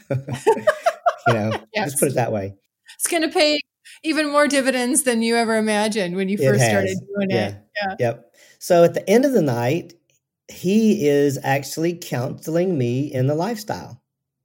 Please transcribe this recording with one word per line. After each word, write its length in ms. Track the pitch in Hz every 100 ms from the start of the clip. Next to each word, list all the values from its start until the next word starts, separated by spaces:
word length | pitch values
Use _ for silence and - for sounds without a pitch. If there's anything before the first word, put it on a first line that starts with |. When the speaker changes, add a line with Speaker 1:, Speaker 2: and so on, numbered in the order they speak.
| -
Speaker 1:
<laughs> 0 | 135 - 127 415 - 605 587 659 - 698 - -
You 60 |
know, 180 | 110 110 117 -
Speaker 2:
<laughs> 60 |
Yes. 180 | 214 190
Speaker 1:
just 80 | -
put 100 | 147
it 60 | 127
that 160 | 117
way. 220 | 107 98 - _ _ - -
Speaker 2:
It's 120 | -
gonna 220 | 339 320
pay 300 | 349 302 294 - _ - -
even 260 | 320 302 294
more 180 | 285 294
dividends 560 | 277 262 254 247 311
than 180 | 254 226
you 140 | 226 233
ever 200 | 226 220
imagined 580 | 214 208 214 214 175 185
when 120 | 190
you 80 | 202
Speaker 1:
It 80 | 135
Speaker 2:
first 140 | -
Speaker 1:
has. 80 | 113
Speaker 2:
started 280 | 101 95 92 - 202
doing 160 | 95
it. 40 | -
Speaker 1:
Yeah. 200 | - - _ 208 196
Speaker 2:
Yeah. 60 | 190
Speaker 1:
Yep. 360 | 117 - _ _ - -
So 240 | - 175
at 100 | 170
the 160 | - -
end 140 | 220 277
of 60 |
the 80 | 233
night, 520 | 147 117 120 165 - - _ _ _ _ -
he 580 | - 175 214 220 185 143
is 320 | 143 143 139
actually 500 | - 135 135 156 165
counseling 840 | 175 - 127 127 - - 165 190 151
me 340 | 120 127 147
in 160 | 127 131
the 80 | 151
lifestyle. 680 | 196 226 - 92 - 113 _ _ _ _